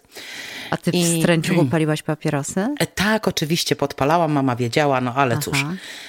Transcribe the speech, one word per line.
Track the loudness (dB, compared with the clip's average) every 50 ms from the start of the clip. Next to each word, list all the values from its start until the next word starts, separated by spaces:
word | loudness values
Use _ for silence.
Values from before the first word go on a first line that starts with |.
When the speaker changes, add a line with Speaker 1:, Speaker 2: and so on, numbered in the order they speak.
| -10 _ -20 -18 -16 -14 -14 -14 -14 -12 -12 -12 -8 -6
Speaker 1:
A | -6
ty | -4 -2 0
w | 2
Speaker 2:
I | 2 4 4 2 4
Speaker 1:
Stręciu | 2 2 2 2 2 2 2 2 2
Speaker 2:
<clears throat> | 2
Speaker 1:
paliłaś | 2 2 2 0 0 -2
papierosy? | -2 -4 -4 -4 -2 -2 -2 -2 -4 -4 -4 -2 -2 -2 -2 -2
Speaker 2:
E, | -4
tak, | -4 -2 -2 0 0 0 0 0
oczywiście, | -2 -2 -2 -2 0 0 0 0 -2 -2
podpalałam, | -2 -2 -4 -2 0 2 2 4 4 2 2
mama | 2 2 2 2 0
wiedziała, | 0 -2 0 0 2 2 2 2 2
no | 0 0 0
ale | 2 2 2 2
cóż. | 0 -2 0 0 0 0
Speaker 1:
Aha. | -2 -4 -8 -10 -14 -16 -16 -16